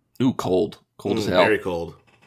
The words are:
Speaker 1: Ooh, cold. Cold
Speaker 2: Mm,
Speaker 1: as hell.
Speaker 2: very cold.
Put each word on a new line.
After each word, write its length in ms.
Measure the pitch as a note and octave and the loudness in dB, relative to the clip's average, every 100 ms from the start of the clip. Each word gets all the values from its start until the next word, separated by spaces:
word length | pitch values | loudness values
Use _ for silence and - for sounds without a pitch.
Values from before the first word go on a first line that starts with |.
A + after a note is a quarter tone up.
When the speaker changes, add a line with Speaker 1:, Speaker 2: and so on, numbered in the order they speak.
| _ - | _ -2
Speaker 1:
Ooh, 120 | B2+ | 0
cold. 460 | - - F#2 F2 - _ - | 0 0 0 0 -4 _ -10
Cold 200 | G2+ A2 | -4 -2
Speaker 2:
Mm, 20 | |
Speaker 1:
as 60 | G2 | 0
hell. 160 | F2+ | 2
Speaker 2:
very 160 | F#2 G#2 | 4 2
cold. 360 | F#2+ E2+ E2+ - _ _ | -2 -6 -8 -12 _ _